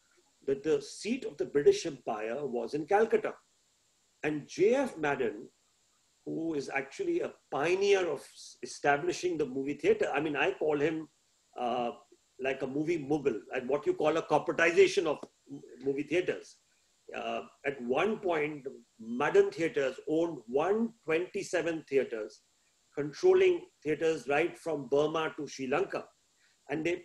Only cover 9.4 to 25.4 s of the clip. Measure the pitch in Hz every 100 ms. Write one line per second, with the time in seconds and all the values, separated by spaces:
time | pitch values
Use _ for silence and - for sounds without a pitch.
9.4 | 143 131 135 143 175 220 160 139 156 143
10.4 | 160 196 156 151 156 160 156 _ _ _
11.4 | _ - 120 123 120 - _ _ _ -
12.4 | 131 135 135 135 156 175 135 151 139 107
13.4 | - 123 123 143 180 180 151 160 - 147
14.4 | 160 151 170 175 190 - 165 139 - _
15.4 | - 139 - 120 135 139 147 170 180 101
16.4 | - - _ _ _ _ - 117 113 113
17.4 | 117 _ 139 135 120 131 196 214 190 165
18.4 | 151 151 127 120 - - 113 120 151 180
19.4 | 202 180 165 147 135 120 - 156 170 143
20.4 | 117 131 170 214 226 - - 160 180 202
21.4 | 165 175 160 160 - 135 120 110 104 -
22.4 | _ _ _ _ _ - 147 - 185 185
23.4 | 190 175 - _ 147 143 160 160 120 143
24.4 | 170 - 165 151 123 143 151 160 156 -